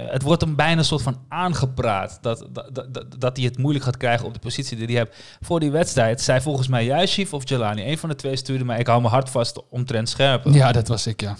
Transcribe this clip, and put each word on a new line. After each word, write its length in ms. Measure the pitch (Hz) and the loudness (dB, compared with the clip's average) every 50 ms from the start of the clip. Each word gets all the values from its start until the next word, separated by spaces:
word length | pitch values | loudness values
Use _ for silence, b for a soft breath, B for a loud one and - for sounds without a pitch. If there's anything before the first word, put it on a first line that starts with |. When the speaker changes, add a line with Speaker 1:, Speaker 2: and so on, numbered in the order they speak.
| 117 117 | -8 -4
Speaker 1:
het 140 | - 135 135 | -4 -2 2
wordt 180 | 143 170 165 - | 2 2 2 2
hem 120 | 160 151 | 0 2
bijna 220 | 139 151 160 165 165 | 2 2 4 4 4
een 60 | 156 | 2
soort 180 | - 156 139 120 | 2 2 0 0
van 160 | 135 123 - - - | -2 -4 -4 -6 -10
aangepraat 880 | 147 165 180 180 165 - 135 131 131 - 123 117 104 95 92 95 - - - | -6 -2 -2 -2 0 0 0 -2 -2 0 0 0 0 0 -2 -4 -8 -8 -6
dat, 240 | 120 117 117 - - - | -4 -4 -6 -8 -14 -14
dat, 220 | 107 - - 131 | -14 -14 -12 -12
dat, 200 | 127 123 131 131 | -12 -12 -10 -12
dat, 260 | 135 123 127 - 127 | -14 -14 -14 -10 -4
dat 160 | 120 123 127 | -2 -2 -2
hij 100 | 135 127 | 0 -2
het 120 | 120 123 - | -2 0 0
moeilijk 260 | 127 147 147 139 135 | 0 0 0 0 0
gaat 120 | 127 120 | -2 -2
krijgen 300 | - - 120 117 117 107 | 0 2 2 2 2 0
op 60 | - 117 | -4 -10
de 40 | - | -10
positie 360 | - 110 - - 135 - 123 | -8 -8 -6 -6 -6 -6 -6
die 100 | 110 113 | -6 -4
hij 80 | 117 120 | -2 0
heeft. 440 | 120 117 113 - - - - - - | 0 0 -2 -4 -14 -20 -20 -18 -12
Voor 200 | - - 170 170 | -6 -2 -2 0
die 100 | 151 147 | 0 2
wedstrijd 500 | 139 160 175 - - 131 117 110 113 - | 2 0 0 0 2 2 4 2 2 0
zei 200 | - - 131 127 | 0 2 2 2
volgens 280 | 131 156 143 131 127 131 | 2 0 -2 -2 0 0
mij 160 | 127 120 113 | 2 2 2
jij, 220 | 120 139 160 190 | 2 2 2 2
Chief 280 | 190 - - 196 - - | 0 0 -2 -2 -4 -4
of 140 | 143 131 131 | -8 -6 -2
Jelani, 420 | 139 123 113 104 107 107 98 127 | -2 0 0 0 -2 -2 -4 -4
een 80 | 156 160 | -6 -4
van 100 | - 160 | -4 -6
de 60 | 147 | -6
twee 220 | - - 139 135 | -6 -4 -4 -4
stuurde 280 | 131 - - 131 131 127 | -4 -4 -4 -4 -4 -2
mij, 140 | 123 117 113 | -2 -2 0
"Ik 80 | 123 | 2
hou 160 | 120 117 120 123 | 4 4 4 4
me 60 | 113 | 4
hard 220 | 113 131 135 131 | 4 2 2 0
vast 380 | - 127 117 - - - - _ | 0 -2 -2 -2 -4 -10 -12 _
omtrent 400 | - 127 127 127 117 110 113 - | -6 -6 -4 -2 -2 -2 -2 -2
Scherpen." 440 | - - 135 139 131 120 - 139 143 | 0 2 2 4 4 4 4 6 8
Speaker 2:
Ja, 200 | 143 131 123 120 | 8 8 6 6
dat 160 | 120 107 - | 4 2 0
was 180 | 120 104 - | 0 -2 -2
ik, 140 | 113 107 - | -4 -4 -4
ja. 160 | 104 101 104 | -4 -6 -6